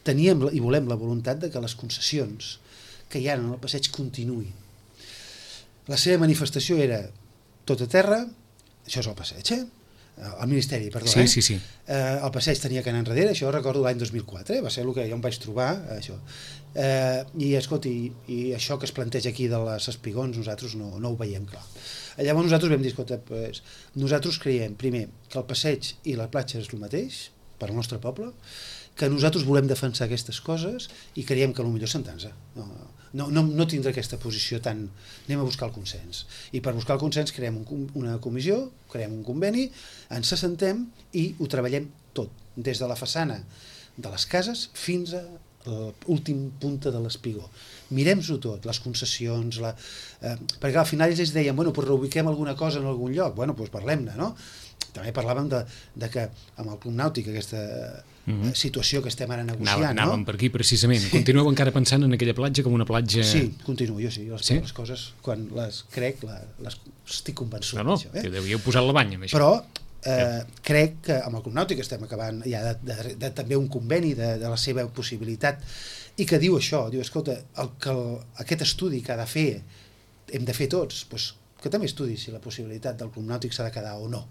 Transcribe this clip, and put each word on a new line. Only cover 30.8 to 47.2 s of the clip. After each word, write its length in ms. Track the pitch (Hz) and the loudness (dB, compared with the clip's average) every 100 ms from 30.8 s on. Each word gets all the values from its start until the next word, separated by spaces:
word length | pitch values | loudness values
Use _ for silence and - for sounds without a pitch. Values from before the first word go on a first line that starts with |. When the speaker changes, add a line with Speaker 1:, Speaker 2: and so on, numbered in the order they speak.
| - - - - | -10 -16 -12 -8
Speaker 1:
i 80 | |
creiem 300 | - 131 135 120 | 0 2 2 2
que 60 | |
el 60 | 117 | 0
millor 160 | 113 110 | 0 -2
és 80 | - | -2
Santansa. 380 | - 80 104 - - 117 | -4 -10 -14 -16 -16 -14
No, 120 | 101 - - - - | -14 -14 -18 -20 -10
no, 160 | 135 143 | -6 2
no, 120 | 156 156 | 4 6
no 180 | 151 165 | 4 2
tindre 220 | 151 135 | 2 0
aquesta 280 | 127 - 113 | 0 -4 -6
posició 400 | 120 107 - 117 | -4 -2 -2 -2
tan, 280 | 117 107 101 - - - - | -2 -4 -6 -12 -20 -14 -4
"Anem 140 | 143 | -2
a 40 | 131 | 0
buscar 220 | - 117 | -2 -6
el 40 | |
consens." 520 | 104 98 85 85 - - - - | -6 -10 -10 -10 -12 -12 -16 -8
I 80 | 131 | -4
per 120 | 131 | -2
buscar 200 | 113 117 139 | -2 0 0
el 40 | |
consens 320 | 151 151 147 | 0 0 -2
creem 260 | - 120 110 | -2 -4 -4
un 60 | 110 | -6
com-, 220 | 147 139 139 | -8 -6 -4
una 240 | 120 117 | -4 -4
comissió, 520 | 123 123 156 220 262 - - | -4 -2 2 0 -2 -10 -10
creem 200 | 117 107 | -8 -6
un 100 | 110 | -6
conveni, 480 | 110 139 196 233 262 - - - - | -4 0 0 2 -2 -6 -18 -20 -10
ens 220 | 117 113 | -4 -2
assentem 520 | 180 180 170 190 214 240 - - | 0 0 2 0 0 -4 -10 -6
i 200 | 180 170 - | 0 0 0
ho 80 | 143 | -2
treballem 420 | 135 123 143 147 - - | 0 0 0 -2 -10 -10
tot, 160 | - 107 - - 127 | -6 -6 -8 -14 -6
des 220 | 123 123 | -4 -2
de 80 | 123 | -2
la 80 | 117 | -2
façana 460 | 127 160 156 104 95 - - - - - | -2 0 0 -2 -10 -18 -20 -20 -18 -12
de 120 | 110 | -8
les 160 | 92 - | -4 0
cases 440 | 180 202 233 - | 2 2 -2 -6
fins 400 | - - 180 175 | -6 -2 -2 -2
a 100 | 180 175 170 - - 120 | -6 -10 -16 -20 -14 -8
l'últim 840 | 110 110 104 - 156 - 139 135 135 | -6 -6 -6 0 0 0 -2 -4 -4
punta 320 | 139 139 143 | -4 -2 -2
de 80 | 117 | -2
l'espigó. 500 | 113 - | -2 -4